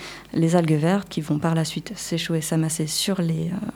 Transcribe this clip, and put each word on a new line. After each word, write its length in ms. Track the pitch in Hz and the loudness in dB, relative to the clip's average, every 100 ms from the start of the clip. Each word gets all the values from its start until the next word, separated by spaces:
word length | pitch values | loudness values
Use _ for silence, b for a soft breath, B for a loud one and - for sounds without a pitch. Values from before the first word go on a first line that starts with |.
| B B B | B B B
les 200 | - 165 | 2 4
algues 240 | 175 165 156 | 4 4 4
vertes, 300 | 160 202 190 | 4 2 0
qui 120 | - | -4
vont 180 | 151 147 | -2 0
par 160 | 165 | 2
la 100 | 165 | 2
suite 280 | 156 160 - 202 | 0 -4 -8 -10
s'échouer, 440 | - 170 165 165 | -4 -4 0 -2
s'amasser 460 | 156 160 160 156 156 | 0 0 0 0 -2
sur 340 | - - 185 | -2 0 0
les, 300 | 165 160 165 | 0 0 -2
euh, 200 | - - | -4 -6